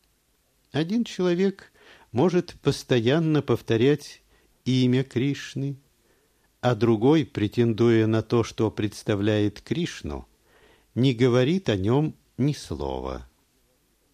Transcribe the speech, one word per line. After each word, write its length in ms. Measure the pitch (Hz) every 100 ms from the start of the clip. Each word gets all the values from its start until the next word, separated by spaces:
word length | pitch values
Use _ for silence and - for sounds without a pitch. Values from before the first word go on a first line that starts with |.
| _ _ _ _ _ _ _
Один 320 | 135 165 226
человек 680 | 220 - 180 175 196 190 - _ - - -
может 440 | 113 175 175 - -
постоянно 800 | 139 131 - 127 113 156 160 151
повторять 800 | - 117 - 110 131 147 - - _ _ _ _
имя 400 | - 127 123 127
Кришны, 720 | 135 120 139 139 - 131 139 135 _ _ _ _ _ _ _ -
а 120 | 127
другой, 520 | 110 117 110 123 160 120
претендуя 800 | - 104 - 117 107 117 113 110
на 160 | 110
то, 220 | 110 120
что 260 | 107 - 110
представляет 920 | - 107 - - 101 104 107 104 -
Кришну, 680 | - - 175 - - 69 - _ _ _ _ _ _
не 180 | 110 135
говорит 560 | 113 127 123 127 190 -
о 80 | 104
нём 400 | 98 135 156 - _ -
ни 160 | 139
слова. 760 | 139 - 71 69 65 65 64 64 _ _ _ _ _ _ _ _